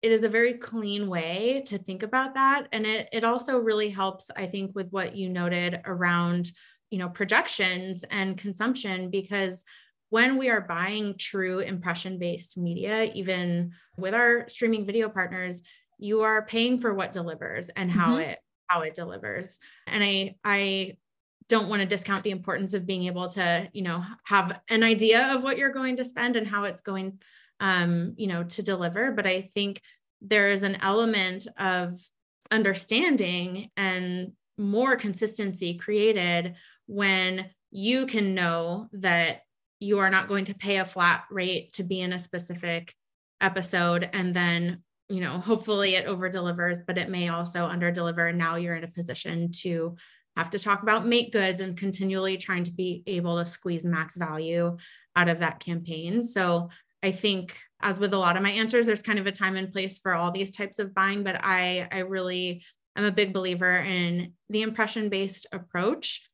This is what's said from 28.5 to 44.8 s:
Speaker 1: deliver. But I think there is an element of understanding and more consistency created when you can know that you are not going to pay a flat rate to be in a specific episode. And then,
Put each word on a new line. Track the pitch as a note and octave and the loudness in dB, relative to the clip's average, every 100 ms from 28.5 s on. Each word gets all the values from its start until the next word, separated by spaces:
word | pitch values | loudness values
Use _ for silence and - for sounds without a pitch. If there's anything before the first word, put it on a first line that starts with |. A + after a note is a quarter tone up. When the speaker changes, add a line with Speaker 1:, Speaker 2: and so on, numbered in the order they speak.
| - | -4
Speaker 1:
deliver. | F#3+ F#3+ E3+ F3+ C4 | -2 0 0 0 -2
But | - G3 | 0 0
I | F#3 F#3+ | 0 -2
think | - G3+ G3 _ _ _ _ | -2 -2 -4 _ _ _ _
there | F#3+ G#3+ G3+ | 2 4 6
is | G3+ | 4
an | G3 F#3 | 2 0
element | G3 G3+ A3+ G#3+ F#3 F#3 G#3 - | 2 4 4 2 0 -2 -10 -4
of | F#3+ F3+ F3 F3+ - _ _ _ - | 0 0 -2 -6 -14 _ _ _ -2
understanding | A3 G#3 F#3+ - A3 F4 C4+ F#3 F3+ F3+ F#3 G#3+ - | 2 2 0 0 2 4 4 2 0 -2 -6 -8 -4
and | F#3+ F#3 F3+ F3+ F3+ - _ - | -2 0 -2 -4 -6 -12 _ -6
more | G3+ G#3 C4 B3 | 0 2 4 2
consistency | G#3+ F#3 A3 A3 G3+ F#3 F3+ F3 | 0 -2 -4 -2 -6 -4 -4 -6
created | - G#3 G#3+ G#3+ F3 F3 F3 F3 - _ - | 0 4 4 4 2 2 0 -8 -20 _ -10
when | G3 G3 F#3+ F#3 F#3 F#3+ _ _ | 0 2 4 2 -2 -6 _ _
you | G3 G3+ B3+ C4 | -4 0 2 2
can | A3+ G3 | 0 2
know | F#3 F3 E3+ E3+ F3+ A3+ | 2 2 2 0 -4 -8
that | G3+ F3+ E3+ E3 - _ _ _ _ | -4 2 2 2 -2 _ _ _ _
you | G3+ G3+ | 0 4
are | F#3+ | 6
not | F#3+ F#3+ | 4 2
going | G3 | -2
to | F#3+ | -2
pay | G3 G3 G3 | -6 0 0
a | |
flat | F#3 F#3 F3 E3 - | 0 2 4 4 0
rate | G3 F3+ F3+ - | -4 -2 -2 -4
to | - | -8
be | F3+ F#3 | -4 -2
in | F3+ | -2
a | F3+ | -4
specific | F3 F3+ F3 F3 F3 E3+ E3+ - _ _ _ _ | -6 -8 -8 -8 -4 -4 -6 -20 _ _ _ _
episode. | F#3+ G3 F3 F#3 F3 F3 F3 | 0 2 0 2 4 2 0
And | G3+ F3+ | -2 0
then, | F3 F3 E3+ F3 F3 | 2 2 2 0 -4